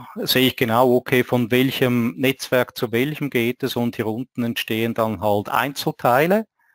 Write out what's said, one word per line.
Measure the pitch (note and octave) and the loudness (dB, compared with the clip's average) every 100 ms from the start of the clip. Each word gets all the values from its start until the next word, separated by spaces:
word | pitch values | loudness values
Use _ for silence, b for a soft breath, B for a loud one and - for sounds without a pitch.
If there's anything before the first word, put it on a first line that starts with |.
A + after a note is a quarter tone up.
| - - | -4 -8
sehe | - B2+ B2+ | -2 2 2
ich | - | 2
genau, | A#2 A#2 C3 | 0 4 4
okay, | B2 - B2+ | 4 2 0
von | A#2+ B2 A2+ | 2 0 2
welchem | B2 C3+ - B2+ B2 A#2 C#3 | 2 0 2 0 2 0 0
Netzwerk | C3 C3+ - B2+ A#2+ - | -2 -2 0 0 0 -4
zu | A#2+ | -4
welchem | A#2 C#3+ D3 C#3+ | -2 -2 -2 -4
geht | B2 A#2 B2 | -2 -2 -2
es | B2+ A#2+ | -4 -2
und | A#2+ - | -2 -2
hier | A2 | -6
unten | A2 C3 - | -6 -8 -6
entstehen | A#2 A2+ - A2 A#2 | -4 -4 -4 -2 -2
dann | A2+ A2 F#2+ | 0 -2 0
halt | G#2+ G2+ G2+ | 0 0 0
Einzelteile. | A#2+ C3 C#3 D#3+ - C3 B2 E3 G#3 A3 b b | -2 -2 -2 -6 0 2 4 4 2 -2 b b